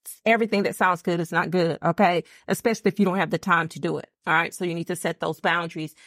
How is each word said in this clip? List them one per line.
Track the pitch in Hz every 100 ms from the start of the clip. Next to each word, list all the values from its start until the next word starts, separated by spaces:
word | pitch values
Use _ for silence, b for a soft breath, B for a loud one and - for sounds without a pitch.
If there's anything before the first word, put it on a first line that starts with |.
| - - 220
everything | 226 226 202
that | 185 -
sounds | 190 175
good | 190 170
is | 165
not | 170 165
good, | 180 165 -
okay? | 170 165 185 170 B B -
Especially | 214 233 220 196
if | -
you | 190
don't | 190
have | 160
the | 165
time | 190 170 165
to | 143
do | 160 151
it, | - _ 175
all |
right? | 160 165
So | - 180
you | 170
need | 165
to | 175
set | 170 -
those | 165 160
boundaries. | 180 170 170 165 156 B